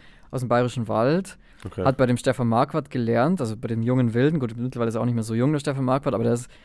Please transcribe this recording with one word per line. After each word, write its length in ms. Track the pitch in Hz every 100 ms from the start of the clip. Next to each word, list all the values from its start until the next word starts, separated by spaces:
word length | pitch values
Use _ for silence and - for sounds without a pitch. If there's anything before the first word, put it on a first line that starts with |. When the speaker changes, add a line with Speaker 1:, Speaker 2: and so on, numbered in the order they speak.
| - - -
Speaker 1:
aus 100 | 131
dem 80 | 123
Bayerischen 400 | 120 123 127 110
Wald, 500 | 110 127 175 190 - - -
Speaker 2:
Okay. 200 | 95 -
Speaker 1:
hat 120 | 135 131
bei 100 | 123
dem 100 | 123
Stefan 300 | 135 123 117
Marquardt 420 | 117 147 160 139
gelernt, 500 | 127 117 117 147 185
also 160 | 113 107
bei 120 | 117
dem 140 | 113
jungen 300 | 117 131 120
Wilden, 240 | 120 147 165
gut, 160 | 117 117
mittlerweile 320 | 127 120 113
ist 40 |
er 60 | 113
auch 60 | 123
nicht 80 |
mehr 100 | 117
so 100 | 110
jung, 180 | 113 135
der 60 | 147
Stefan 240 | 147 135
Marquardt, 300 | 127 139 143
aber 100 | 104
der 100 | 117
ist 140 | 120 - -